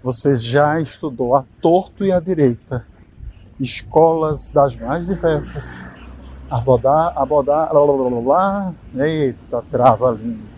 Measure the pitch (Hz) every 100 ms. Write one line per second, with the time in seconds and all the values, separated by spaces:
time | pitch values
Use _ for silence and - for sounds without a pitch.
0 | 123 123 143 131 117 139 147 160 156 -
1 | 160 120 120 135 131 - 165 175 - -
2 | 196 180 170 170 139 117 _ 123 - -
3 | - - - - - - 131 - - 156
4 | 165 160 156 143 - 151 139 117 117 160
5 | 170 185 170 151 - - - - - -
6 | - - - - - 127 123 123 131 151
7 | 170 151 135 151 135 151 160 143 147 139
8 | 127 120 120 160 196 202 190 160 - 127
9 | 147 160 139 110 - 120 - 120 127 110
10 | 127 110 117 110 107